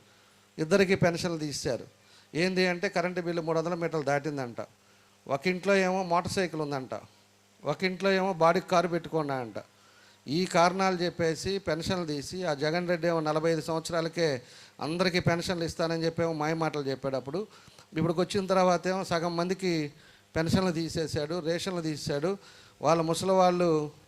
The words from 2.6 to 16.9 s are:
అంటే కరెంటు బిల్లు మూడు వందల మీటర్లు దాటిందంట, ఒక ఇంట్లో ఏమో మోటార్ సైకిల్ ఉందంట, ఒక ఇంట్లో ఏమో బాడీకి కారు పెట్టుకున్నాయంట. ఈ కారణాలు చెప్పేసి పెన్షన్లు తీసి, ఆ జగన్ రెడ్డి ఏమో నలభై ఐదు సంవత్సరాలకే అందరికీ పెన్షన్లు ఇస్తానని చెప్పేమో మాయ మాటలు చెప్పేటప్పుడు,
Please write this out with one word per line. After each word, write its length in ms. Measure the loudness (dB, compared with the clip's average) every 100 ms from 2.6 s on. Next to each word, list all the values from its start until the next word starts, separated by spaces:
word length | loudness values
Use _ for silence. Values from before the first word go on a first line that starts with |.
| 2
అంటే 220 | 0 -2
కరెంటు 320 | 0 -2 -2
బిల్లు 200 | -2 -2
మూడు 180 | 0 0
వందల 140 | 0
మీటర్లు 300 | -2 -2 -2
దాటిందంట, 600 | 0 0 0 -4 -6 -10 -12 _ _ _ _ _ -6
ఒక 200 | -2 -2
ఇంట్లో 280 | -2 2 4
ఏమో 280 | 4 0
మోటార్ 300 | 0 0 0
సైకిల్ 280 | -2 -2 -2
ఉందంట, 320 | -4 -4 -6 -10 -12 _ _ _ _ _ -4
ఒక 180 | -2
ఇంట్లో 280 | -2 0 2
ఏమో 220 | 2 2
బాడీకి 360 | 4 4 4 4
కారు 180 | 2 2
పెట్టుకున్నాయంట. 760 | -2 -2 -4 -2 -4 -6 -10 -14 _ _ _ -20 _ -4
ఈ 180 | -2 2
కారణాలు 500 | 4 4 4 0 0
చెప్పేసి 640 | -4 -2 -2 -2 -4 -4
పెన్షన్లు 460 | -4 -4 -2 -4 -2
తీసి, 380 | -6 -8 -6
ఆ 100 | -4
జగన్ 360 | -2 0 0 0
రెడ్డి 180 | 0 0
ఏమో 120 | 0
నలభై 320 | 0 0 2
ఐదు 100 | 0
సంవత్సరాలకే 800 | -2 -4 -2 -2 -2 0 0 0 -6 -20 -20 -10
అందరికీ 380 | -6 0 0 2
పెన్షన్లు 440 | 2 0 -2 -4
ఇస్తానని 420 | -4 -2 -2 0 -2
చెప్పేమో 280 | 0 -2
మాయ 200 | 0 -2
మాటలు 280 | 0 -2 -2
చెప్పేటప్పుడు, 680 | -4